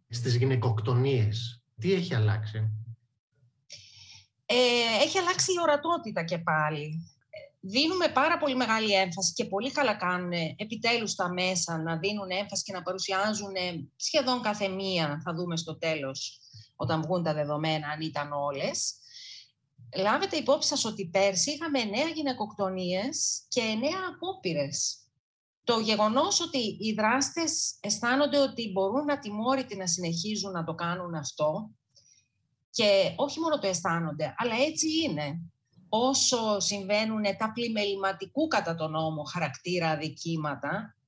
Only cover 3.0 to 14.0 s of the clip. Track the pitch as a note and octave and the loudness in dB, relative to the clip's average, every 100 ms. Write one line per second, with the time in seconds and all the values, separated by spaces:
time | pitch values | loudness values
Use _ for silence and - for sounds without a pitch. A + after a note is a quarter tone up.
3 | _ _ _ _ _ _ _ - - - | _ _ _ _ _ _ _ -20 -20 -20
4 | - - _ _ - A#3+ B3 A#3+ A#3 A3 | -20 -20 _ _ 0 4 4 4 2 4
5 | D4+ F#4+ F4 F#4 - F4 D#4+ C#4+ D#4+ E4+ | 4 4 2 2 2 4 4 2 2 0
6 | A3+ F3 E3 E3+ E3+ D#3 D3+ D3+ D3+ E3 | 0 -4 -2 -2 2 2 2 0 -4 -6
7 | E3 _ _ - - _ F#3+ A#3 D#4+ F#4 | -8 _ _ -20 -20 _ -2 2 2 4
8 | E4 C4 D4+ E4+ D4 B3+ A3+ A3 G#3+ G3 | 2 4 2 2 0 0 2 2 4 4
9 | F#3 F3 F3+ - E3 F#3+ C4 D4 B3+ G#3 | 2 0 -4 -2 -2 -2 -2 0 0 2
10 | F3+ F3+ F3+ E3+ D#3 - A3 A3 A#3 A#3+ | 0 0 -2 -2 -2 -6 -8 -2 0 0
11 | G#3+ - F3+ F3+ F#3 F3+ - E3 D#3+ E3 | 0 -2 -2 0 0 0 -2 -2 -2 -2
12 | G3 G#3 F#3 F#3 G3+ G3 - F#3 F3 F#3+ | -2 -4 -4 -4 -4 -6 -6 -6 -4 -4
13 | - F#3+ G#3+ G#3+ G3+ F#3+ F3+ E3 - - | -2 0 0 0 -4 -4 -4 -4 -10 -8